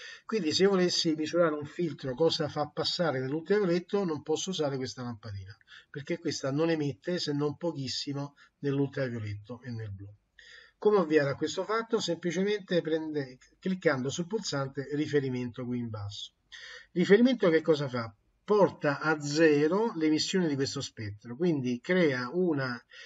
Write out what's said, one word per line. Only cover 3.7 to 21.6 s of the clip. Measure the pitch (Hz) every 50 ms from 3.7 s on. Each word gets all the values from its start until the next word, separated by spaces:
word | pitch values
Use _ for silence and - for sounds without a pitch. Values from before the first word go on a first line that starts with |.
| 170 180 180 - 202 202 196
non | 170 151 139
posso | - - 156 151 - 190
usare | 185 147 151 139 139
questa | 131 131 127 - 131
lampadina, | 123 120 117 104 - 107 101 98 95 98 - - _ _ - - - _
perché | - 147 143 - 170 165
questa | - 151 - - - 135
non | 139 147 165 165
emette | 165 156 147 143 - - - 180 180 165
se | - 151
non | 147 143 147 147 147
pochissimo | - 170 170 151 139 135 123 - - - 147 139 139 143 143 - _ - _ _ _
nell'ultravioletto | 143 143 139 139 139 139 - 143 135 123 120 117 107 104 104 104 - - - -
e | - 127
nel | 117 113 110 101
blu. | 98 95 98 101 - _ _ _ _ - - - - - - _ _ _
Come | - 208 208 196
ovviare | 170 151 156 151 143 139
a | 135
questo | - 156 147 - 190 180
fatto? | 190 220 233 233 - 233 202
Semplicemente | - 170 170 160 - 175 156 180 196 208 208 202 190 - 185 165
prende, | 160 156 160 160 160 156 151 147 135 127 - - - _ _ _
cliccando | - 190 185 185 - 156 139 127 123 139
sul | - - 170
pulsante | 170 220 226 - - 147 139 135 135 - 139 131 -
riferimento | 147 143 151 - 147 143 135 131 127 123 123 120 107 - 123
qui | 120 123 120
in | 120 113
basso. | 107 104 101 101 101 - - - _ _ _ _ - - - - - - - _
Riferimento | - 175 175 - 196 220 240 262 254 - 208 175
che | 160 156
cosa | 156 170 156 139 147 123
fa? | 123 120 117 107 - _ _ _ _ _ _
Porta | - 208 208 180 143 - - - 147 143 -
a | 143 156 160 151
zero | 143 143 143 156 165 156 147 143 151 156 185 208 226 233 175
l'emissione | 160 156 156 156 147 - - - 190 175
di | 151 143
questo | 131 135 107 - 139
spettro, | 123 - - - 110 101 104 - - 120 120
quindi | 139 180 180 156 139